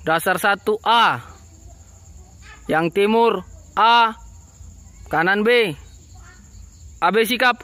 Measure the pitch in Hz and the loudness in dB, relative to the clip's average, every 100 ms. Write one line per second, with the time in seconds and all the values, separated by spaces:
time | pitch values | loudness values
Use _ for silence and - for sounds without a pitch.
0 | - 165 190 180 214 202 - 214 - 233 | -2 -2 -2 -2 -2 -2 -2 -4 0 2
1 | 208 131 - - - - - - - - | 2 0 -8 -20 -20 -20 -20 -20 -20 -20
2 | - - - - - - - 151 165 196 | -20 -20 -20 -20 -20 -20 -4 -2 -2 0
3 | 202 226 233 196 185 - - - 233 233 | 0 2 0 0 -8 -20 -12 0 2 4
4 | 226 220 - - - - - - - - | 2 -2 -18 -20 -20 -20 -20 -20 -20 -20
5 | - 147 170 202 214 240 214 143 - - | -6 -2 0 0 2 2 0 -4 -16 -20
6 | - - - - - - - - - - | -20 -20 -20 -20 -20 -20 -20 -20 -20 -4
7 | 170 196 226 233 254 240 | -2 0 -2 0 0 -2